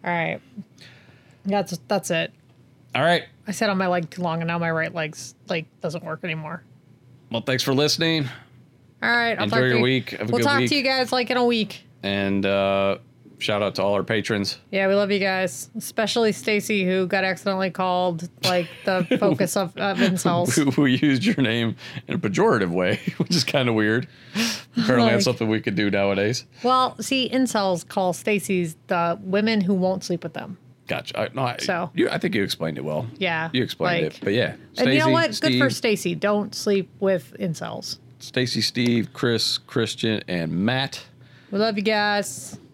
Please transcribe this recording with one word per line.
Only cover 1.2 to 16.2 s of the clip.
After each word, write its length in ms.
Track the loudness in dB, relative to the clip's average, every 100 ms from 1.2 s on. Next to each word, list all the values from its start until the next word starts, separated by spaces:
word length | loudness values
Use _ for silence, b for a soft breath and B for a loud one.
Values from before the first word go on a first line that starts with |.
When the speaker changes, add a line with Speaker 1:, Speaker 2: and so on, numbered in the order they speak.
| B B -2
Speaker 1:
That's, 320 | -2 -2 -8 -2
that's 240 | -2 0
it. 220 | -2 -2 _ _ _ -20 _ -6
Speaker 2:
All 100 | 0
right. 200 | 4 4 0 -14 -10
Speaker 1:
I 40 |
sat 180 | -2 0
on 80 | 2
my 100 | 2
leg 220 | 0 -2
too 120 | -4
long, 200 | -4 -2
and 60 | -2
now 100 | -2
my 140 | 0
right 220 | 0 -2
leg's, 420 | -4 -8 -8 -16 -18 -6
like, 180 | -6 -6 _
doesn't 220 | -8 -8
work 200 | -8 -8
anymore. 400 | -6 -8 -8 -12 -14 -20 _ -20 -20 -20 -6
Speaker 2:
Well, 100 | -4
thanks 220 | 0 0
for 100 | 2
listening. 520 | 2 2 2 2 0 -2 B B B -20 _ -20 _
Speaker 1:
All 60 | 0
right. 280 | 0 0 -2
I'll 60 | 0
Speaker 2:
Enjoy 100 | 2
Speaker 1:
talk 60 |
to 40 | 4
Speaker 2:
your 100 | 4
Speaker 1:
you. 60 |
Speaker 2:
week. 260 | 4 2 0
Have 100 | -6
a 100 | -2
Speaker 1:
We'll 80 | 2
Speaker 2:
good 40 |
Speaker 1:
talk 160 | 4 4
Speaker 2:
week. 100 | 2
Speaker 1:
to 60 | 2
you 60 |
guys, 280 | 2 0 0
like, 180 | 0 0
in 80 | 2
a 80 | 2
week. 380 | 2 0 -6 -20 -8
Speaker 2:
And, 420 | -2 0 2 2 2
uh, 520 | 4 4 4 2 0 -6 _ -20 -8
shout 240 | -2 0
out 140 | 0 0
to 80 |
all 100 | 0
our 100 | 0
patrons. 540 | 0 -2 0 -2 -2 -8 _
Speaker 1:
Yeah, 160 | -2 2
we 80 | 2
love 160 | 2
you 80 | 0
guys, 500 | 0 -2 -2 -6 -12 -12
especially 540 | -8 -4 -2 2